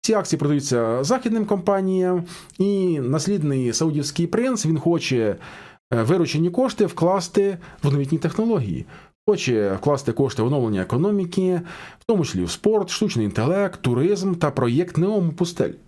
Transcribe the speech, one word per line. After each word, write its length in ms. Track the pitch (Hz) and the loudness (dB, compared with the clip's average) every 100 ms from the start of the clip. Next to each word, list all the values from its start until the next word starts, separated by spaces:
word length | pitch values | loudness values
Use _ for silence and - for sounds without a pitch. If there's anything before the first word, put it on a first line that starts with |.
Ці 140 | - | 2
акції 240 | 220 - 160 | 0 0 -2
продаються 640 | 147 147 143 123 113 120 | 2 0 0 0 2 0
західним 400 | 143 247 247 226 | 0 0 0 -2
компаніям, 800 | 208 202 175 196 190 190 185 180 175 - - - | 0 0 2 0 2 0 2 0 -4 -12 -18 -2
і 420 | 196 196 185 156 | 0 2 0 0
наслідний 720 | 123 151 165 202 147 135 123 | 0 0 0 0 0 0 0
саудівський 540 | 110 165 151 143 - 170 | 0 0 0 -4 -2 0
принц, 400 | 208 254 247 156 | 0 0 0 0
він 120 | 160 | 0
хоче, 580 | 170 170 - 127 110 98 - - - - _ | 2 0 0 0 0 -2 -10 -20 -20 -20 _
е, 100 | 117 | 0
виручені 480 | 117 180 160 151 170 | 2 2 2 0 0
кошти 360 | 175 262 - 202 | 0 -2 2 -2
вкласти 720 | - 170 190 175 - 202 180 - - | 2 2 2 0 0 0 -2 -12 -4
в 100 | 147 | 0
новітні 260 | 143 139 160 | 0 0 -2
технології. 680 | 165 175 226 214 107 69 - - - _ - | -2 -2 0 0 -2 -6 -8 -16 -20 _ 0
Хоче 440 | 208 - 113 101 | 0 2 2 2
вкласти 400 | 95 143 143 139 | 0 0 0 0
кошти 300 | 113 135 - | 0 0 2
в 40 | 113 | 0
оновлення 360 | 143 117 101 | 2 0 0
економіки, 760 | 92 120 190 208 175 190 185 180 175 - - - | 0 0 0 0 0 0 0 0 -4 -14 -18 -16
в 40 | - | -2
тому 180 | 214 | 0
числі 200 | 147 92 | 0 -2
в 60 | 87 | -4
спорт, 400 | - 208 220 170 | 0 2 2 0
штучний 360 | - 214 120 104 | -2 0 0 -2
інтелект, 560 | 98 117 190 196 185 | 0 0 2 0 -2
туризм 520 | - 120 160 202 190 | 0 2 2 0 0
та 160 | 175 156 | 0 0
проєкт 480 | 139 123 123 175 - | 2 0 2 0 0
Неому 340 | 185 214 170 | 0 2 0
пустель. 400 | 147 175 - - - | -2 -4 -2 -4 -4